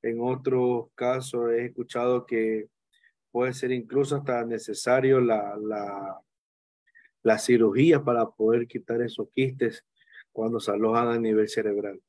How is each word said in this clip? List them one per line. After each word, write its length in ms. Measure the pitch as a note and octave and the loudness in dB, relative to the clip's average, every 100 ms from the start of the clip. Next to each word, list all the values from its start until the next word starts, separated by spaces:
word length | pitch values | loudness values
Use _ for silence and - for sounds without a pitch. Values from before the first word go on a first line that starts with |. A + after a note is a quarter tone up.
En 180 | A#2 A#2 | -4 -4
otros 680 | B2 B2+ C3 B2+ B2 A#2+ A2+ | -2 -2 0 2 2 0 -4
casos 580 | - B2 B2+ B2+ A#2+ A#2 | -6 -2 -2 -4 -4 0
he 140 | A#2 A#2+ | 0 -2
escuchado 600 | B2 A#2+ A#2+ B2 B2 B2 | -8 -8 -2 0 0 -2
que 400 | A#2 A2 A2 G#2+ _ _ _ _ _ _ | -2 0 -2 -6 _ _ _ _ _ _
puede 220 | A#2+ B2+ | -2 -2
ser 180 | B2+ B2+ | -2 -4
incluso 460 | B2+ A2+ C3 C#3 C#3+ | -4 -2 -2 0 -2
hasta 280 | C#3 A#2+ A#2 | -2 -4 -4
necesario 760 | A2+ - G#2 B2 B2+ C3 C3 | -6 -6 -6 2 2 4 4
la, 380 | A#2+ A2 G#2 G#2 | 4 0 -2 -8
la, 640 | G#2+ G#2+ G2+ G2+ G2 F#2+ _ _ _ _ _ _ _ _ _ _ | -6 -6 -8 -8 -10 -14 _ _ _ _ _ _ _ _ _ _
la 160 | A#2 G#2+ | 2 2
cirugía 640 | - A#2+ A2 G#2+ D#3+ D3 | 4 4 6 6 6 6
para 260 | C#3+ A#2+ A2+ | 4 0 0
poder 380 | _ A2 A#2 A#2 | _ 2 2 0
quitar 340 | - - A#2 | -8 -4 -4
esos 280 | A#2+ A2+ G#2+ | -4 -6 -6
quistes 520 | - C3 C3 A#2 - _ _ _ - - | -2 -2 0 -4 -4 _ _ _ -20 -14
cuando 280 | - A2+ A#2 | -6 -4 -2
se 100 | G#2+ | -2
alojan 380 | G#2 A2 A#2 A#2+ | 0 2 2 0
a 100 | A#2 | 0
nivel 320 | A2+ G#2+ G#2+ | 2 2 2
cerebral. 500 | - G#2+ G#2 G#2 G2 | -2 -2 -4 -6 -12